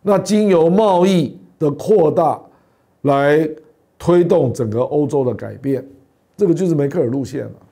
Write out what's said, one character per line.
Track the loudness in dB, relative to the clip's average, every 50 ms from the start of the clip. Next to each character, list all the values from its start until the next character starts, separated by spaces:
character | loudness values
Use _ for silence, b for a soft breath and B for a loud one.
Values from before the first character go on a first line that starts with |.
那 | _ 0 0
经 | 0 0 0 0 2 2
由 | 4 4 4 4
贸 | 4 2 2 2 2 2 2 2
易 | 2 2 0 0 -2 -6 -14 -20 _ _ _
的 | -4 -4
扩 | -4 -4 0 2 2 4 4 2
大 | 2 0 0 0 -2 -4 -10 b b b b b b b b b b b -2
来 | 0 0 2 2 2 2 2 0 -2 -6 -12 _ _ _ _ _ _ _ _
推 | -2 2 2 2 4
动 | 2 2 0 0 -2
整 | -2 -4 -4
个 | -4 -2 -4
欧 | -4 -2 -2 -2 -2
洲 | 0 -2 -2 -2
的 | -2
改 | -4 -6 -10 -14 -14
变， | -8 -6 -4 -4 -4 -6 -14 -20 _ _ _ _ _ _ _ _
这 | -2 0
个 | 0 0
就 | 0 0
是 | -2 0
梅 | 0 -2
克 | -2 -2 -2
尔 | -2
路 | -2 -2 -6 -6
线 | -8 -8 -10 -10
了 | -12 -16 -20 _ _